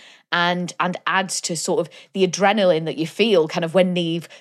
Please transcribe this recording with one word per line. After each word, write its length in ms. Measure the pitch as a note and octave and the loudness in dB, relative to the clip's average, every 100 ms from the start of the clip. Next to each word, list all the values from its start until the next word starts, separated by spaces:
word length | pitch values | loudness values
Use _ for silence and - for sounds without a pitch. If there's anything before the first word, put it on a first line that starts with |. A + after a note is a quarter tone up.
| - - - | -20 -20 -6
and, 420 | E3+ F3 F3+ F3 - | -2 0 0 -4 -4
and 160 | F3+ F3 - | -4 -4 -2
adds 360 | F#3 F#3 - | -2 -2 -6
to 160 | - E3 | -6 -6
sort 240 | - D#3+ | -2 -2
of 80 | D#3+ - - | -2 -8 -10
the 120 | G3 F#3 | 0 0
adrenaline 600 | E3 G3 G#3+ F#3 D#3+ D#3+ | 2 2 4 4 2 0
that 120 | B2+ | -4
you 100 | D#3+ | -6
feel 420 | - A3 F#3 D#3 | 0 2 4 2
kind 160 | - E3 | -2 0
of 80 | |
when 180 | F3+ F#3 | 2 2
Neve 360 | F3+ E3+ E3+ - - | 0 -2 -4 -8 -18